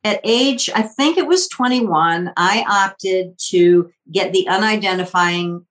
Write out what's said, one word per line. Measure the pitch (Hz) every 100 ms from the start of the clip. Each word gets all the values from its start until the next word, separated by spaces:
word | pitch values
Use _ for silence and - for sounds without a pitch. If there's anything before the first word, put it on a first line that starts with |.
at | 214 202
age, | 214 233 269 247 -
I | 220
think | 220 - 285 349
it | 302
was | 370 -
twenty-one, | - 247 247 220 156 165 170 180 -
I | 180 214 -
opted | 202 190 - 190 185 180 - -
to | 180 175 175 175 _ -
get | 185 185
the | 185 185
unidentifying | 190 214 214 190 185 185 180 175 175 175 175 -